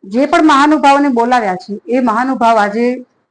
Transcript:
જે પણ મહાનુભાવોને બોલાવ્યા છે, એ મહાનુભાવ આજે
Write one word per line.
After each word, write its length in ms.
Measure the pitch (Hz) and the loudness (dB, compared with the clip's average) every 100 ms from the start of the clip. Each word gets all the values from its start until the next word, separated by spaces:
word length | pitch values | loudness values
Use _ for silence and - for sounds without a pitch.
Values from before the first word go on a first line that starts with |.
જે 180 | 190 220 285 | -6 -2 0
પણ 200 | 339 311 | 2 2
મહાનુભાવોને 640 | 269 294 302 277 277 285 240 | 4 2 2 2 2 2 0
બોલાવ્યા 440 | 240 247 208 185 | 0 0 -2 -6
છે, 80 | - 208 - | -10 -14 -4
એ 120 | 247 | -2
મહાનુભાવ 560 | 247 214 262 254 226 226 | 0 -2 -4 -2 0 2
આજે 280 | 202 214 240 254 247 _ _ | 0 -2 -4 -4 -12 _ _